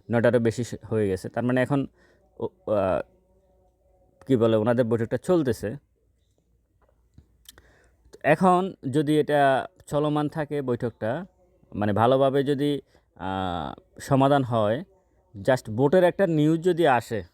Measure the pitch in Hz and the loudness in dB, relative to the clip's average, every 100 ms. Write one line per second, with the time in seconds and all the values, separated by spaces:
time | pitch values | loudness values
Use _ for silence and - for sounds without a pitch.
0 | - 117 117 120 113 110 117 - - 110 | -4 2 4 4 2 -2 -6 -10 -6 -2
1 | 101 92 110 117 123 127 127 143 131 _ | 0 -2 -6 -4 -2 0 0 -2 -4 _
2 | _ _ _ - - _ - 104 95 82 | _ _ _ -12 -12 _ -4 0 0 -2
3 | - _ _ _ _ _ _ _ _ _ | -4 _ _ _ _ _ _ _ _ _
4 | _ _ - 127 113 110 110 120 117 113 | _ _ -2 2 2 2 2 0 0 -2
5 | 113 127 - 180 131 107 101 143 _ _ | -2 -6 0 0 0 -4 -6 -10 _ _
6 | _ _ _ _ _ _ _ _ _ _ | _ _ _ _ _ _ _ _ _ _
7 | _ _ _ _ _ - _ _ _ _ | _ _ _ _ _ -20 _ _ _ _
8 | _ - - 160 185 180 190 - 135 139 | _ -6 0 4 4 4 0 -6 -4 -2
9 | 147 151 139 147 139 131 - _ - 147 | 0 0 2 4 4 2 -2 _ -6 -4
10 | 151 151 151 160 147 147 131 120 123 - | -2 -2 -4 -6 -6 -6 -4 -4 -4 -6
11 | 110 147 - _ _ _ _ - 208 196 | -6 -6 -10 _ _ _ _ -4 -2 2
12 | 117 135 139 135 135 139 147 143 - _ | 4 4 2 2 0 0 -2 -4 -8 _
13 | _ - 92 95 92 87 69 - _ - | _ -14 -8 -4 -4 -6 -8 -12 _ -14
14 | - 135 139 143 120 117 104 120 190 _ | -2 2 4 2 0 0 0 -2 -6 _
15 | _ _ _ 101 98 127 - 107 143 180 | _ _ _ -8 -2 -2 -2 -2 2 4
16 | 175 - 190 156 151 165 175 165 160 120 | 2 2 0 2 2 2 0 2 2 2
17 | - 110 87 | 0 -8 -8